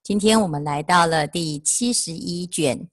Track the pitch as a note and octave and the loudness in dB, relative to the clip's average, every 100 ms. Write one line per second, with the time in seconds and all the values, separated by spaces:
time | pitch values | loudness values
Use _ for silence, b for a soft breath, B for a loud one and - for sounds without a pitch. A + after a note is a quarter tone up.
0 | - G3+ G#3 A3+ F#3+ D3 D3 D3 D#3 F3+ | -2 0 4 4 2 -2 -4 -4 2 4
1 | E3+ D#3+ D3 F3 D#3+ D3 - - A#3+ A#3 | 4 2 0 -4 -4 -4 -2 -2 0 -2
2 | - E3 F3+ F3 F3 - D3 A#2 F3 | -4 -8 -8 -6 -6 -2 0 -2 -8